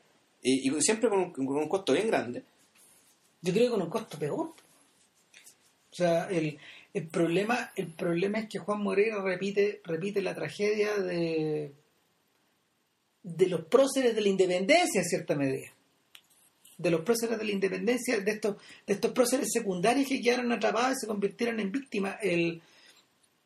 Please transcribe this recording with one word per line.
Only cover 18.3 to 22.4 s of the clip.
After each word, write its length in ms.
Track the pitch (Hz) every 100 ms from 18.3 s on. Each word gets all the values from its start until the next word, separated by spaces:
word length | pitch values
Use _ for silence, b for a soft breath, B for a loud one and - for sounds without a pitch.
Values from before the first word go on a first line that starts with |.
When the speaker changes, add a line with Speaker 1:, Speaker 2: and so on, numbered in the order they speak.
Speaker 2:
estos, 260 | 214 214 202 B B -
de 80 |
estos 180 | 196 214
próceres 360 | - 240 262 -
secundarios 560 | - 208 180 202 269 269
que 120 | 262
quedaron 300 | 226 247 240
atrapados 400 | 233 220 208 262 254
y 20 |
se 60 | 214
convirtieron 520 | 208 196 - 233 226
en 100 | 196
víctimas. 460 | 269 - 208 196 196
El... 400 | 202 170